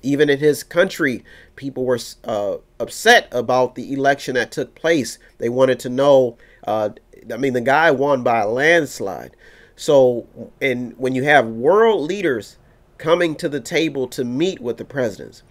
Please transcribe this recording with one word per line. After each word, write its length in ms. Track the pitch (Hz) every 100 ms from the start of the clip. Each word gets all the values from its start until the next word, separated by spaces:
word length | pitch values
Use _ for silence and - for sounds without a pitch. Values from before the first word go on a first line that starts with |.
even 280 | 131 139 143
in 100 | 139
his 240 | 151 139
country, 640 | - 175 190 - 147 107 - - - -
people 260 | 139 127
were 120 | 127 120
s-, 200 | - -
uh, 320 | - 107 101 90 _ -
upset 480 | 117 - 220 233 -
about 420 | 123 117 127 123 127
the 160 | 120
election 440 | 135 139 139 - 127
that 140 | 110
took 260 | - - -
place. 440 | 160 165 113 - _ -
They 100 | 120
wanted 280 | 123 131 120
to 100 | 127
know, 480 | 127 143 135 123 117 _ _ -
uh, 260 | 107 107 - _ - 113
I 20 | 117
mean, 160 | 135
the 80 | 123
guy 320 | 120 143 165
won 320 | 131 143 135
by 160 | 120 117
a 80 | 104
landslide. 880 | 120 151 170 139 - 98 73 64 _ - - - -
So, 500 | - 143 127 120 - - 110 -
and 320 | 135 123 123 -
when 180 | 127 131
you 80 |
have 240 | 147 147 113
world 540 | 113 139 202 226 196
leaders 560 | 151 202 170 117 - - _ _ _ -
coming 380 | 160 175 170 147
to 140 | 165
the 100 | 143
table 460 | - 160 160 139 127
to 160 | -
meet 380 | 123 127 180 170
with 160 | 120 113
the 80 | 110
presidents, 580 | 139 117 92 62 - _